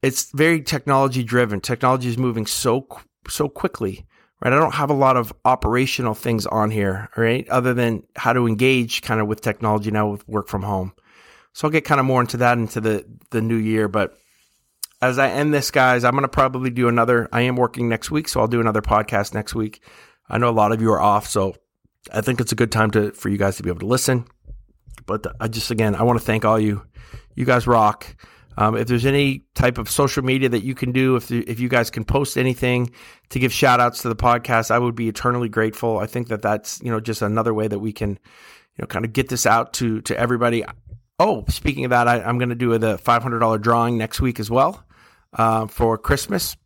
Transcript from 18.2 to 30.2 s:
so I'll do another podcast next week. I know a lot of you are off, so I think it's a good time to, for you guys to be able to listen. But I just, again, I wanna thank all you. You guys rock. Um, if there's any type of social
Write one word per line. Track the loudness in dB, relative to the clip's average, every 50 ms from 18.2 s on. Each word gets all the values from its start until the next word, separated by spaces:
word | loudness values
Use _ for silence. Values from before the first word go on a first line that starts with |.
| -4 -2
so | -2 0
I'll | 0
do | 2 2 2
another | 0 2 0 0
podcast | 0 2 2 2 2 2 -2 -2 -2 -2 -4
next | -8 -8 -6 -4
week. | -4 -4 -4 -8 -14 _ -20 -20 -20 -20 _ _ _ _ _
I | -2 0
know | 0 2
a |
lot | 2 2 2 2
of | 2 2
you | 2 2
are | 2 4
off, | 4 2 2 2 0
so | -2 -2 -2 -2 -2 -4 -10 _ _ _ _ _ _ _ _ _ -6
I | -6 -2
think | -2 -2 0 0
it's | -2 -2
a | 2
good | 0 0 0
time | 2 2 2 4
to, | 4 2 0 0
for | -4 -6 -4 -4
you | -2 0
guys | 0 -2 -2
to | -2 -6
be | -6
able | -6 -4
to | -2
listen. | -2 0 0 2 0 0 0 -2 _ _ _ _ -20 -20 -20 -20 _ _ _ _ -20 -20 -20 -8
But | -6 -6 -6 -6 -8 -10 -6
I | -8 -6
just, | -6 -6 -4 -4
again, | -2 0 0 0 2
I | 2 2
wanna | 2 2 0
thank | 0 0 -2 0 2
all | 2 2 2
you. | 2 0 -2 -4 -8 -14 _ -20 -20 -20 -20 -20 -20 -16 _
You | -4 0
guys | 2 2 2 4
rock. | 4 4 6 6 4 2 0 -12 -20 -20 _ -20 -20 _ _ -20 _ -4
Um, | 0 0 0 2
if | 0 0
there's | 0 0 2 2
any | 2 2 2 2 2 0 -4 _ _ _
type | 0 0 0 2 -2
of | -6 -4
social | 0 0 0 2 0 -2